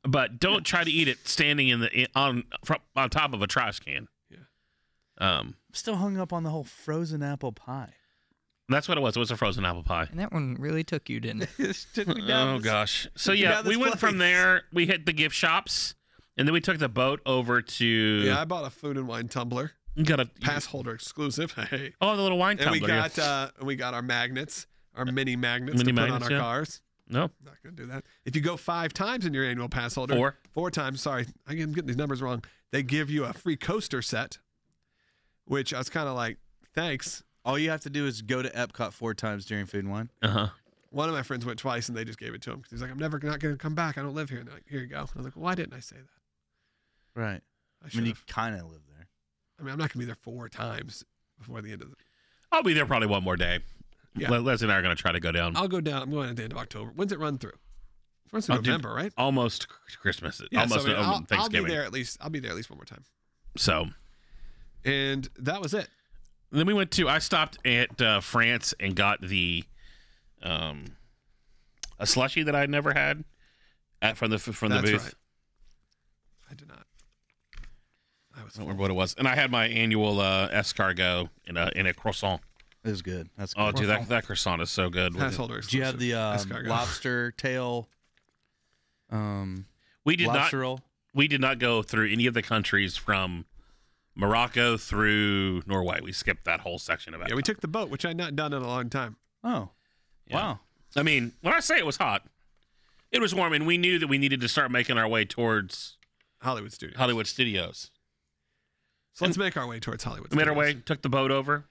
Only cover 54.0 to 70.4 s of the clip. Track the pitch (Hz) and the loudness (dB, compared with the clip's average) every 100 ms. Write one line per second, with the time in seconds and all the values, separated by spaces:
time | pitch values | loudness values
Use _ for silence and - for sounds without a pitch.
54 | _ - 135 120 123 117 110 98 90 85 | _ -6 0 2 2 2 4 4 4 2
55 | 90 85 82 85 85 85 190 180 156 139 | 2 2 2 2 0 0 0 0 -2 -4
56 | 131 147 131 117 110 120 117 107 110 151 | -4 -4 -4 -6 -8 -10 -10 -10 -12 -6
57 | 196 175 156 135 - - - - - - | -4 -2 -4 -4 -8 -16 -20 -20 -20 -20
58 | _ _ _ 220 214 123 120 160 113 113 | _ _ _ -6 0 2 2 0 -2 -6
59 | 107 - 131 135 120 - - - - - | -6 0 2 4 2 -2 -10 -14 -20 -2
60 | 98 - 78 - - - 117 117 135 98 | -2 -2 -6 -10 -2 2 4 2 2 2
61 | 101 98 80 98 226 208 - 151 123 127 | 2 0 0 2 2 2 0 -2 -2 -6
62 | 120 - 156 156 123 90 113 - - - | -6 -8 -8 -6 -6 -8 -8 -16 -20 -20
63 | - _ _ _ - - - 80 80 - | -20 _ _ _ -14 0 2 2 -2 -8
64 | - - _ - - - - - 131 139 | -20 -20 _ -14 -14 -14 -20 -6 -2 -2
65 | 135 135 131 - 127 190 165 208 - _ | -2 -4 -6 -6 -4 -4 -4 -4 -6 _
66 | _ - - _ _ 143 170 208 190 - | _ -20 -20 _ _ 2 4 4 2 2
67 | 151 156 - 165 156 - 127 120 123 - | 4 4 4 2 2 0 2 4 2 2
68 | 113 101 - 120 117 120 - - 98 92 | 4 4 2 2 4 2 -2 -2 -2 2
69 | 101 104 92 98 87 85 - - - - | 2 2 0 0 2 -2 -6 -18 -20 -20
70 | - - _ _ | -20 -20 _ _